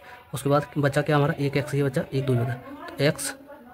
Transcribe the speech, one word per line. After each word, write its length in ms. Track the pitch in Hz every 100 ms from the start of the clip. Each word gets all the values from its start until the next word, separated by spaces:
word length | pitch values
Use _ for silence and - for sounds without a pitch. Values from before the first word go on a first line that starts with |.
| - - -
उसके 140 | 135 139
बाद 160 | 143 143 151
बचा 240 | 143 147
क्या 140 | 147 147
हमारा, 180 | 143
एक 220 | 165 143 143
एक्स 180 | 135
ये 80 | 139
बचा, 220 | 139 151
एक 200 | - 135 131
दो 80 |
बचा, 200 | 120 123
तो 500 | 123 - - - -
एक्स 260 | 143 - - - - - -